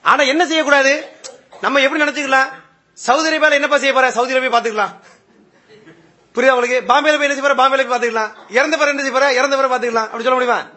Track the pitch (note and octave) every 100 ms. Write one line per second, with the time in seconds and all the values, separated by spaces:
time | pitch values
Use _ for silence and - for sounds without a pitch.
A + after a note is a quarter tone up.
0 | - C4+ C4+ D4+ F4+ D#4+ D4 C#4+ C4+ D4
1 | D#4+ - - - _ - G3+ C#4 C4+ D#4
2 | D4 C#4 C#4 C4 C4+ - - _ _ -
3 | - C#4 D#4+ D#4 D4+ C#4+ C#4+ C#4+ C4+ C4
4 | B3+ A3+ B3+ C4 B3+ A#3+ A3+ G#3+ F#3+ -
5 | - _ _ _ _ _ _ - - _
6 | _ _ _ A#3 C4 B3+ A#3+ B3+ G3 C4
7 | D4+ D4+ C#4+ C#4 C#4 B3+ C4 C4+ B3 B3
8 | A#3 A3+ G#3+ - - A3 D4+ D#4 C#4+ C#4
9 | C4+ B3 C#4 B3+ C#4 C4+ C4+ B3+ A#3+ A3+
10 | G#3+ A3+ A#3 B3+ B3 G#3 -